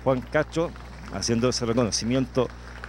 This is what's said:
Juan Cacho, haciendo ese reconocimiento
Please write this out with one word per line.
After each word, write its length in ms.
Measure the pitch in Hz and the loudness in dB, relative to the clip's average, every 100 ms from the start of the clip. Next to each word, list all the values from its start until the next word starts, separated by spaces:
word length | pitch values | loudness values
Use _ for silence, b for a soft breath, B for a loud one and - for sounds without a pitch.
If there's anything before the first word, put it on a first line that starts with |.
Juan 180 | 135 127 | 0 0
Cacho, 500 | 113 151 147 160 165 - - - - | 2 0 2 0 -2 -4 -14 -14 -8
haciendo 360 | 98 95 117 123 | -4 0 4 4
ese 160 | - 117 | 2 2
reconocimiento 840 | 117 110 - 107 131 123 131 117 - B B | 2 2 0 0 0 2 0 0 -2 B B